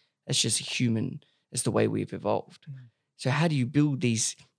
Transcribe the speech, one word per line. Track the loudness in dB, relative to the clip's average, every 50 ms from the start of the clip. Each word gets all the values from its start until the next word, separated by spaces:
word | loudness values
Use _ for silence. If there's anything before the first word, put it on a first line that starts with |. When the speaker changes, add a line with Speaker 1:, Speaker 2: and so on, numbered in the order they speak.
| _ _ _ _ _
Speaker 1:
that's | -2 -2 0
just | 0 0 0 -2
a | -4
human, | -4 -2 0 0 0 0 0 -2 -4 -6 -10 -14 _ _ _ _ _
that's | -6 -4 -2
the | 0
way | 2 2 2
we've | 2 2 -2 -4 -6 -6
evolved. | -6 -2 -2 -2 -2 -4 -8 -14 -20 _ -18
Speaker 2:
Mm. | -16 -16 -18 -20 _ _ _ _ _
Speaker 1:
So | -6 -4 -2
how | 0 2 2
do | 2 2
you | 2 0
build | 2 2 2 4 4 2 2
these, | 2 2 2 2 0 -2 -4 -8 -14 _ _